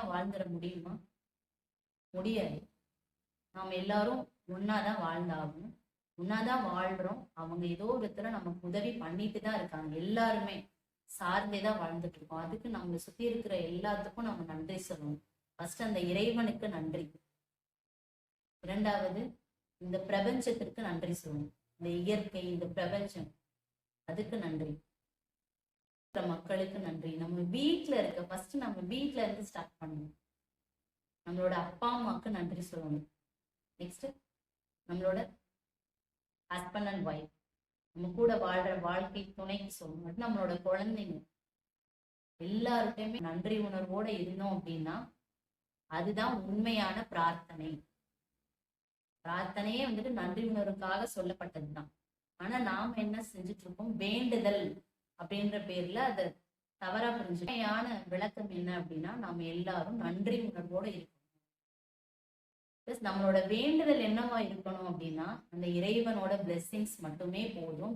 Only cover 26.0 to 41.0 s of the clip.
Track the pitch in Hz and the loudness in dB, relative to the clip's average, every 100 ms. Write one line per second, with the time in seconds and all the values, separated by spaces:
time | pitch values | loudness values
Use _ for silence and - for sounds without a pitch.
26 | _ 196 180 165 - 190 190 202 175 160 | _ -2 0 -2 -2 0 0 -2 -4 -4
27 | 160 160 165 175 175 240 302 339 - 240 | -4 -4 -2 0 0 4 4 4 4 2
28 | - - 180 190 - 285 233 185 180 254 | 2 -2 -4 -6 -4 -2 -2 -2 -2 0
29 | 285 254 208 208 202 175 - _ 156 151 | 0 2 0 0 -6 -8 -10 _ -6 -6
30 | 151 - _ _ _ _ _ _ _ _ | -8 -12 _ _ _ _ _ _ _ _
31 | _ _ 170 180 180 175 170 - 240 240 | _ _ -4 2 4 4 0 0 2 2
32 | 220 - 220 190 170 175 175 165 156 151 | 2 0 0 0 0 -2 -4 -6 -2 -2
33 | - _ _ _ _ _ _ - 180 - | -4 _ _ _ _ _ _ -12 -10 -8
34 | 277 - _ _ _ _ _ _ - 180 | -10 -10 _ _ _ _ _ _ -6 0
35 | 185 196 - - _ _ _ _ _ _ | 2 2 -2 -10 _ _ _ _ _ _
36 | _ _ _ _ _ 185 - 208 202 180 | _ _ _ _ _ -6 -2 -2 0 0
37 | 156 151 151 _ _ _ _ _ _ 170 | 0 -2 -6 _ _ _ _ _ _ -6
38 | 180 180 233 214 180 185 190 180 170 185 | -4 6 6 6 4 4 2 2 0 0
39 | 190 202 190 - 190 202 196 - 160 160 | 0 -4 -8 -8 -4 -4 -4 -8 -10 -8
40 | 170 185 233 202 180 175 185 190 214 214 | -6 -4 0 2 2 2 2 2 2 -2